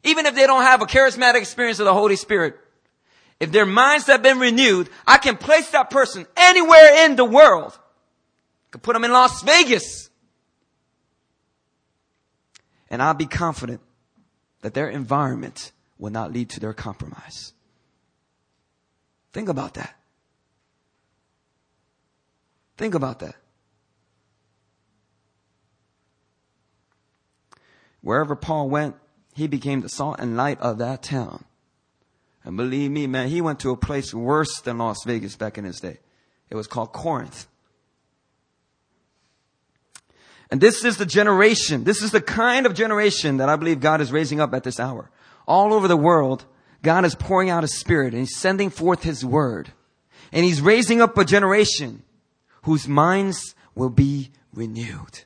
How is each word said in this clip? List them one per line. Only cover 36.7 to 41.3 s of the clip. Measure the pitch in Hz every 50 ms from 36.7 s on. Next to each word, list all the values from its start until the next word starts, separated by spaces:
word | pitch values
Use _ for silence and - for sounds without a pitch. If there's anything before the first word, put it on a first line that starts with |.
| - 123 113 110 -
Corinth. | - - 165 156 123 117 - - - - _ _ _ _ _ _ _ _ _ _ _ _ _ _ _ _ _ _ _ _ _ _ _ _ _ _ _ _ _ _ _ _ _ _ _ _ _ _ _ _ _ _ _ _ _ _ _ _ _ _ - _ _ _ _ _ _ _ _ _ _
And | - 135
this | 170 226 220 - 226
is | 240 208
the | 175 202
generation, | 165 - 202 208 208